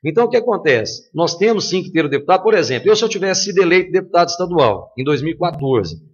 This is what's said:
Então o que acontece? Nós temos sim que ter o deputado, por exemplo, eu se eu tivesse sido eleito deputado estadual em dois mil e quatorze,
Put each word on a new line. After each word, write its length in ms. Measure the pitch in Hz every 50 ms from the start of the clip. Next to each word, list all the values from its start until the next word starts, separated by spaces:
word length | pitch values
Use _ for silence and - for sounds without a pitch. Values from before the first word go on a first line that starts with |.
| -
Então 200 | 156 151 226 240
o 40 | 226
que 80 | 247
acontece? 720 | 233 226 240 208 175 - 160 127 117 107 104 - - - _ -
Nós 220 | 151 170 156 -
temos 320 | - 196 226 226 202 151 -
sim 120 | 175 185
que 100 | 165 -
ter 120 | - 160 156
o 40 | 143
deputado, 340 | 139 139 143 - 185 185 -
por 100 | 220 220
exemplo, 360 | 190 151 123 131 117 120 190
eu 60 | 214
se 80 | 214 233
eu 60 | 214
tivesse 360 | - 196 190 196 185 185 -
sido 140 | 202 180 185
eleito 300 | 190 170 175 185 180 180
deputado 360 | 160 185 185 - - 175 175 170
estadual 640 | - - 180 175 180 165 135 113 101 92 87 - -
em 60 | 123 131
dois 180 | 143 151 127
mil 120 | 135 160 160
e 40 |
quatorze, 580 | - 180 175 160 - 139 135 131 113 98 82 80 - - -